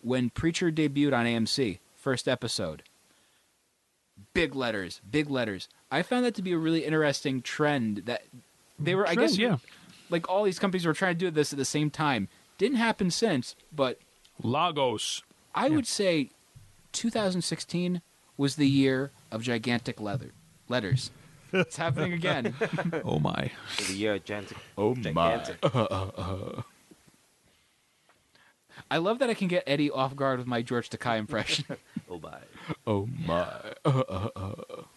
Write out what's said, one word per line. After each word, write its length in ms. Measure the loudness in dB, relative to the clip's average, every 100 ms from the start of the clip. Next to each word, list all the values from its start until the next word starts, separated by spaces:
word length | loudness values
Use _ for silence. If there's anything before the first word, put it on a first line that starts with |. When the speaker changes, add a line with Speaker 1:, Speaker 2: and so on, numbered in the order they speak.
Speaker 1:
When 260 | 0 0 0
Preacher 420 | 0 0 2 0
debuted 420 | 2 0 4 4 4
on 80 | 2
A 100 | 2
M 120 | 0
C, 320 | 2 0 -2 _ _
first 300 | -2 0 0
episode, 540 | -2 -2 -4 -4 -6 -16 _ _ _ _ _ _ _ _ _ _ _ _ -20 -4
big 200 | 0 0 0
letters, 460 | -2 -2 -4 -10 -2
big 180 | -2 0
letters. 360 | 0 -2 -4 -10 _ _
I 120 | -2
found 200 | 0 0 0
that 100 | -2
to 60 |
be 80 | -2
a 40 | 0
really 260 | 2 0 2
interesting 560 | 2 4 2 -2 -4
trend 640 | -4 0 2 2 0 -2 -4
that 180 | -6 -8 -20 -20 _ _ -4
they 140 | 0 2
were, 120 | 2
I 80 | 4
Speaker 2:
Trend, 140 | 4
Speaker 1:
guess, 60 | 4
Speaker 2:
yeah. 180 | 2 2 -2 -20 -20 -20 -2
Speaker 1:
like, 180 | -2 0
all 140 | 2
these 160 | 2 2
companies 260 | 0 2 2
were 80 |
trying 220 | 2 2 2
to 40 |
do 120 | 2
this 200 | 2 0
at 60 | 0
the 80 | 0
same 240 | 2 0
time. 380 | 2 2 2 0 -6 -20 -2
Didn't 200 | 2 4
happen 320 | 2 2 0
since, 440 | 2 2 2 -2 -12 -14 0
but 240 | 0 0 _ _ -20 _
Speaker 2:
Lagos. 840 | 0 2 2 2 0 0 -4 -6 -10 _ _ -2
Speaker 1:
I 120 | 2
Speaker 2:
Yeah. 80 | 2
Speaker 1:
would 120 | 0
say 420 | 0 2 2 0 _ _ -20 -20 -20 _
two 180 | -4 -2
thousand 320 | 0 0 0
sixteen 600 | -2 -4 -4 -2 0 -2 _ _ _ -2
was 180 | 0 4
the 100 | 4
year 420 | 6 4 2 -2 -8 -10
of 100 | -6
gigantic 580 | -2 0 0 -2 -2 -6
leather, 320 | -6 -6 -8 -18 -20 _ _
letters. 420 | -2 2 0 -2 -14 -20 -20 -4
It's 240 | 0 0 0
happening 360 | -2 0 -2
again. 400 | 0 0 0 -2 -2 -2 -2
Speaker 2:
<laughs> 240 | -2 -2 0
Oh, 140 | 0
my. 320 | 0 -2 -4 -6 -8 -6 -4
Speaker 3:
The 60 |
year 220 | -2 0 0
of 80 | -4
gigantic, 320 | -8 -8 -14 -14 -2
Speaker 1:
Oh, 160 | 0 0
Speaker 3:
gigantic. 640 | -2 2 4 2 -2 -2 0
Speaker 1:
my. 100 | 2 2
<laughs> 760 | 0 -4 -6 -6 -6 -6 -10 -12 -16 _ -20 _ _ _ _ _ _ _ _ _ _ _ _ _ _ _ _ _ -20 -2
I 60 | 0
love 220 | 0 2
that 100 | 0
I 40 |
can 140 | 0 0
get 160 | 0 0
Eddie 240 | 0 2
off 260 | 2 -2 0
guard 220 | 0 0
with 100 | -2
my 140 | -2
George 280 | 0 -2 -2
Takei 280 | -6 -2 -2
impression. 480 | -2 -4 -2 -2 -4
<laughs> 80 | -12 _ -12 -10
Speaker 3:
Oh, 120 | -12
my. 180 | -12 -16 -20 -18 -12 -8 -2
Speaker 1:
Oh, 240 | -2 -2 -6 -2
my. 220 | 0 0 -6 -14 -4
Uh, 200 | 0 2 0
uh, 220 | -2 -6 -6
uh. 460 | -10 -10 -12 -14 -16